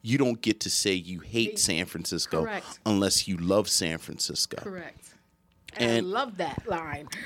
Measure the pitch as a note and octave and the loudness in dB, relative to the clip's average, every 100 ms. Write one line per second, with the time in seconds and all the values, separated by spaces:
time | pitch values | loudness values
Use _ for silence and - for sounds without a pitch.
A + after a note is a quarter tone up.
0 | A2 C#3 B2+ A#2 A2+ G#2 F#2 - G#2 F#2 | 0 4 4 2 0 0 0 0 2 2
1 | E2+ F2+ E2 A2+ A2 - - E2 F2+ E2 | -2 -10 -4 -2 0 2 2 2 0 -4
2 | E2 E2 - D#2+ A3 G3+ - - A2 G#2+ | -4 -2 0 0 0 -4 -8 -4 2 4
3 | G2 - - F2+ E2+ G2+ G2 - E2+ E2 | 4 2 0 0 4 4 4 2 0 -2
4 | - - - - - - G#3 F#3 D#3 - | -6 -6 -4 -2 -4 -4 -8 -10 -12 -16
5 | - - _ _ _ _ - - A#2+ A#2 | -20 -20 _ _ _ _ -12 0 2 4
6 | F3+ A3 C4+ F#3 E3 - - E3+ D#3+ D3 | 2 0 -2 -2 -4 -4 -4 -4 -4 -8
7 | D3+ - | -8 -12